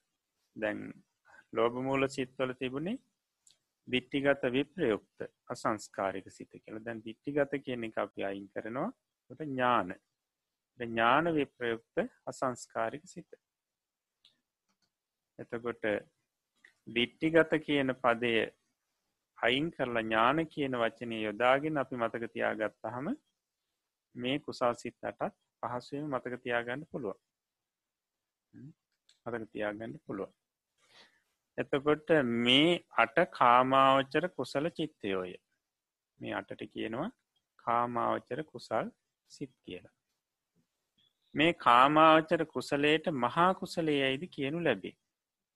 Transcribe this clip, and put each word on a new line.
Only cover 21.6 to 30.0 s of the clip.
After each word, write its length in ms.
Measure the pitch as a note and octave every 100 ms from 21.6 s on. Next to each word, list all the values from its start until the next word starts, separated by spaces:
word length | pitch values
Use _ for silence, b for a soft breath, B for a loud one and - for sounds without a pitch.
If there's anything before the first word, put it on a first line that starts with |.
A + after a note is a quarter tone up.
| D#3 D3+
අපි 180 | C3 B2+
මතක 340 | A2+ A#2 A2+
තියාගත්තාම 840 | A#2 A2 G#2+ G#2 - A2 A#2+ D#3 D4 _ _ _ _ _ _ _ _ _ B2+
මේ 240 | B2 C#3
කුසල් 340 | - A#2 B2
සිත් 240 | A#2 B2 -
අටත් 320 | A2 G#2+ E3 - _ _
පහසුවෙන් 440 | A#2 B2 - C#3+ D3+
මතක 260 | B2+ B2 B2
තියාගන්න 460 | B2+ A#2+ A#2 C3 D#3+
පුළුවන්. 340 | F3 A2+ - _ _ _ _ _ _ _ _ _ _ _ _ _
හ්ම්. 180 | A2+ C3 - _ _ _ _
මතක 240 | - A#2 G#2+
තියාගන්න 480 | A2+ G#2 G#2 A2+
පුළුවන්. 340 | D3